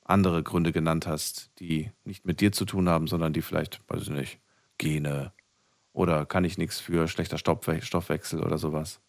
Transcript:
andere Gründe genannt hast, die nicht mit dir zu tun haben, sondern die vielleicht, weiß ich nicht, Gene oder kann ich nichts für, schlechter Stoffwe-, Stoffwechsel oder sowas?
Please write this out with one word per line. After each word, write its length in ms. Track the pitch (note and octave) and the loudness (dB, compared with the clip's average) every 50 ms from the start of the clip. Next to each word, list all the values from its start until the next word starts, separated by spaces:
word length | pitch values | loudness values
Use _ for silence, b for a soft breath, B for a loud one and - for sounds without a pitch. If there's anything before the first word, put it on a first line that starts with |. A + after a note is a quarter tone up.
| _ | _
andere 380 | - F#2 G2+ F#2+ F#2 E2+ E2+ D#2 | 2 4 6 6 6 4 2 0
Gründe 300 | - - F2+ E2 E2 D#2+ | 0 2 2 2 2 2
genannt 340 | - D#2+ E2 E2 E2 - | 2 2 2 2 0 0
hast, 440 | E2 D#2 D#2 - - - - - - _ - | -2 -4 -4 -4 -6 -8 -10 -12 -16 _ -12
die 320 | F#2 E2+ D#2+ D#2 D#2 A2 - _ - | -6 -2 -2 -2 -2 -4 -10 _ -12
nicht 200 | G2+ F#2+ - - | -12 -12 -6 -4
mit 160 | F#2 E2+ - | -4 0 4
dir 120 | G2+ G#2 G#2 | 4 4 4
zu 120 | - G2 | 2 0
tun 240 | - - F#2+ F2+ F2+ | 0 0 2 4 4
haben, 180 | E2+ D#2+ D#2+ | 4 2 2
sondern 260 | D#2 F2+ E2+ E2 D#2+ D#2 | 0 0 0 0 0 0
die 100 | E2 D#2+ | 0 -2
vielleicht, 380 | - E2+ D#2+ D#2+ E2 - - _ - | -2 -2 -2 -2 -4 -6 -12 _ -8
weiß 140 | - - - | -6 -6 -4
ich 80 | - | -4
nicht, 300 | D2 C#2+ C2 - - - _ _ _ _ _ _ _ - | -4 -4 -4 -6 -8 -14 _ _ _ _ _ _ _ -4
Gene 540 | - D#2 D2+ D2+ D2 D2 C#2+ C#2 C#2 F#2+ - _ _ _ _ _ _ _ _ _ _ _ - | -2 0 0 0 0 -2 -2 -4 -4 -8 -10 _ _ _ _ _ _ _ _ _ _ _ -2
oder 320 | - F#2 F2 E2 D2+ D2+ | 0 2 2 2 2 0
kann 200 | - - F#2 F#2 | 0 2 2 2
ich 120 | E2 - | 2 0
nichts 240 | - E2 D#2+ - - | -2 -4 -4 -4 -6
für, 260 | - - F2 E2 E2 E2 | -4 -2 0 2 2 0
schlechter 280 | - - F2 - - | 0 -2 -4 -4 -4
Stoffwe-, 460 | D2+ - F2+ E2 - - - E2 D#2+ - | -2 0 0 0 0 0 -2 -2 -2 -2
Stoffwechsel 600 | - - F2 - - D#2+ D2+ - - E2+ D#2+ D#2+ | -2 -4 -2 -2 -2 -2 -4 -4 -4 -4 -2 0
oder 140 | - D#2 | 0 0
sowas? 440 | D2+ D#2+ D#2 D2+ D#2 D2+ - - - _ | 0 0 -2 -2 -2 -4 -6 -10 -16 _